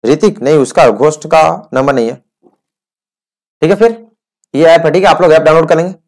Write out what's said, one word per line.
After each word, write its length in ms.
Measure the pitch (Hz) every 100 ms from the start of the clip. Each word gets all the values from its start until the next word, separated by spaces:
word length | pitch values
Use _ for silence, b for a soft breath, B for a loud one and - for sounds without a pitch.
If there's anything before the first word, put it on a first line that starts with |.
ऋतिक, 340 | 113 151 214 -
नहीं, 180 | 123 156
उसका 300 | 127 - 139
घोस्ट 360 | 104 147 151 160
का 140 | 160 160 175 -
number 180 | 131 139
नहीं 160 | 131 113
है। 60 | 135 _ _ _ _ _ _ _ _ _ _ _ _ _ _
ठीक 80 | 160
है, 60 | 196
फिर 160 | 226 226 - _ _ _ _
ये 120 | 139 160
ऐप 180 | 165 160
है, 60 |
ठीक 120 | 160
है, 40 | 190
आप 100 | 160
लोग 100 | 175
app 100 | 160
download 260 | 156 160 160
कर 80 | 165
लेंगे। 180 | 180 190